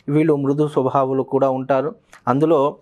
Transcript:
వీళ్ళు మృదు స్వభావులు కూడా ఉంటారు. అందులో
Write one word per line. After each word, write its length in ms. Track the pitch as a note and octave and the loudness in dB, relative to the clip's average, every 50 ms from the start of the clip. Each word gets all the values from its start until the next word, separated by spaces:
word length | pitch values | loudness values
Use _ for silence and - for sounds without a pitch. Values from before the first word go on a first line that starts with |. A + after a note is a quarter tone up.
| _ - | _ -2
వీళ్ళు 260 | C#3+ D3+ D#3+ D#3+ D3 | 0 0 2 2 0
మృదు 320 | C#3+ C#3 C3+ C#3+ D3 D3+ D3 | 0 0 0 0 0 -2 -2
స్వభావులు 560 | D3 D3 B2+ C3 C3 C#3 C3+ C3 C3+ C3 B2 | -2 -2 -2 0 0 0 0 0 0 -2 -2
కూడా 260 | - - C3 C3+ C3+ | -2 -2 0 0 0
ఉంటారు. 460 | C3 C3 C3 B2+ C#3 C3+ C3 D#3+ - - _ _ - - _ A#2+ | 0 -2 -2 -2 -2 -2 -2 -4 -8 -12 _ _ -20 -8 _ -2
అందులో 480 | B2 C#3 D#3 D#3+ E3 D3 C3+ D3 - - | 0 2 2 2 2 2 2 0 -2 -6